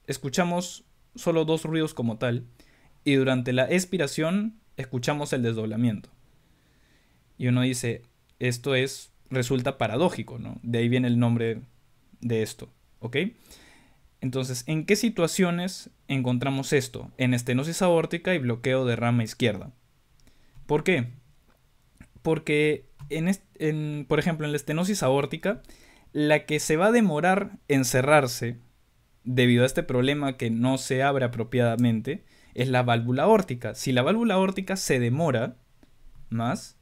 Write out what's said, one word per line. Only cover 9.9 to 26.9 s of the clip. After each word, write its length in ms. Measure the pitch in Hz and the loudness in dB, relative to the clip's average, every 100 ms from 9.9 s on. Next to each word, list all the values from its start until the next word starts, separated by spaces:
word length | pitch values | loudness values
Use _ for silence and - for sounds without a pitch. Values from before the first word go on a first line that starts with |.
| 117 175 - - 120 | 0 0 -2 -10 -12
¿no? 200 | 113 - | -12 -12
De 160 | 117 117 | -4 0
ahí 100 | 117 | 2
viene 180 | 127 123 | 2 2
el 120 | 120 | 2
nombre 440 | 120 117 113 113 127 _ _ _ _ - | 2 2 -2 -6 -10 _ _ _ _ -10
de 220 | 120 113 | -4 -2
esto, 300 | 107 - - _ _ - | -2 -8 -18 _ _ -12
¿ok? 180 | 117 135 196 - - - - - _ _ _ - | -6 -4 -4 -8 -20 -20 -20 -20 _ _ _ -10
Entonces, 440 | 131 131 127 127 - | -6 -4 -6 -6 -4
¿en 180 | 156 | -4
qué 120 | 151 208 | 0 0
situaciones 920 | 233 202 160 - 180 175 185 - - _ - | 0 0 -2 2 0 0 -6 -10 -18 _ -6
encontramos 640 | 135 123 123 139 135 135 | -2 0 0 0 -4 0
esto? 380 | 147 120 - - - | 0 0 -10 -12 -2
En 180 | 127 | 0
estenosis 480 | 123 123 123 151 165 | 2 0 -2 -2 0
aórtica 520 | 185 165 156 170 185 | 2 2 2 -4 -2
y 40 | 180 | -2
bloqueo 460 | 123 113 135 131 | -2 -2 0 0
de 120 | 127 113 | 0 0
rama 280 | 117 120 | 2 2
izquierda. 480 | 110 - 120 101 92 - _ _ _ _ - _ _ - - | 0 0 0 0 -10 -18 _ _ _ _ -20 _ _ -14 -2
¿Por 180 | 151 | 0
qué? 240 | 170 170 120 - _ _ _ _ _ _ _ - - - | 2 0 -2 -10 _ _ _ _ _ _ _ -20 -20 -8
Porque, 640 | 160 156 - 147 151 147 - - 143 | -2 -2 0 2 2 0 -6 -18 -8
en 200 | 151 165 | -2 0
est-, 160 | 196 _ - | -2 _ -4
en, 460 | 156 151 151 147 139 | -2 -2 -4 -6 0
por 100 | 151 | 0
ejemplo, 280 | 175 156 147 | 0 -2 -4
en 60 | |
la 40 | 147 | -4
estenosis 460 | - 156 185 202 | -2 -2 -2 0
aórtica, 600 | 131 139 139 165 185 226 - - - - - | 2 2 0 -4 -4 -6 -10 -20 -20 -20 -10
la 320 | 147 151 151 | -2 2 2
que 160 | 151 151 | 2 -4
se 160 | - 156 | 0 2
va 100 | |
a 60 | 202 | 4